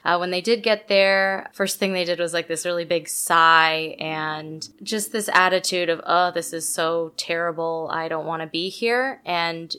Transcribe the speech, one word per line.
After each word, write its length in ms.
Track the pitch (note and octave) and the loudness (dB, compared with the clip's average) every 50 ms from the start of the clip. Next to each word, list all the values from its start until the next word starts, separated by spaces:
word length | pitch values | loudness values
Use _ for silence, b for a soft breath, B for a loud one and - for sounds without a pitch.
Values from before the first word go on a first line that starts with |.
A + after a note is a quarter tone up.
| b | b
Uh, 140 | - F3 F3 | 0 2 2
when 120 | F3 F3+ | 2 0
they 100 | F3+ F3+ | -2 -2
did 220 | F3 A3 A#3 A3+ G3+ | 0 2 0 2 2
get 260 | A3+ A3 G#3 - - | 2 0 0 0 2
there, 600 | G3+ G3 G3 G3 G3 G3 F#3+ F#3+ F#3+ F#3+ - - _ | 4 4 6 6 6 4 2 2 0 -2 -6 -8 _
first 260 | - G3 F#3+ - - | -4 -4 -2 -2 -2
thing 140 | G3+ F#3+ F#3+ | -2 -2 0
they 120 | F#3 F3+ | 0 0
did 140 | E3+ F3 E3 | 0 0 -2
was, 160 | F3 E3+ D#3+ | -2 -2 -2
like, 140 | E3+ E3 E3 | -4 -4 -4
this 180 | E3 D#3+ - | -4 -4 -4
really 180 | F3 F3 F3 E3+ | -4 -2 -2 -2
big 240 | D#3+ F3 E3+ D#3 - | 0 -2 -2 -2 -4
sigh 880 | - - - - F3 E3 E3 D#3+ E3 D#3+ D#3+ D#3+ D#3+ D#3+ D#3+ D#3 - - | -6 -4 0 2 4 6 8 8 8 8 6 4 2 0 -2 -6 -8 -8
and 720 | - D#3 D#3 D#3 D#3 D#3 D#3 D#3 D#3 D#3 D#3 D#3 D#3 - _ - G3+ | -6 -6 -4 -4 -4 -4 -6 -6 -8 -10 -12 -12 -14 -16 _ -14 -8
just 300 | G3 A3+ G#3+ G#3 - - | -6 -4 -4 -4 -4 -6
this 180 | A3+ G#3 - - | -6 -4 2 4
attitude 560 | F3 F#3 F#3 F#3 F#3 F3+ - F#3+ F3+ F3 E3 | 4 4 4 4 2 0 0 -2 0 0 0
of, 120 | E3 D#3+ - | -2 -2 0
"Oh, 260 | - E3 F3 F3+ F3+ | 2 2 4 4 2
this 220 | F3 E3+ E3 - - | 0 -2 -6 -6 -8
is 160 | E3 D#3+ - | -8 -6 -6
so 440 | - - E3 D#3+ E3+ E3+ E3 D#3+ D#3+ | -2 -2 0 0 0 0 -2 -4 -6
terrible. 720 | - - - E3+ E3+ E3+ E3+ E3 D#3+ E3 E3 E3 E3 D#3+ D3+ - | -8 -6 -4 -2 -2 -2 -2 -2 -2 -2 -2 -2 -4 -4 -4 -4
I 160 | E3 D#3+ E3 | -4 -4 -4
don't 180 | D#3+ D#3+ D#3 | -4 -4 -4
wanna 200 | D#3 E3 D#3+ D#3+ | -4 -4 -6 -6
be 220 | D#3 - E3 E3+ F#3+ | -6 -4 -4 -4 -4
here." 540 | F#3 - A#3 A#3 A#3 B3 B3+ C4+ C4 - - | -6 -2 -2 0 0 0 0 -2 -4 -8 -6
And 500 | - F3+ E3+ E3+ E3+ E3 E3 E3 D#3+ - | -4 -2 -2 0 -2 -4 -6 -8 -10 -12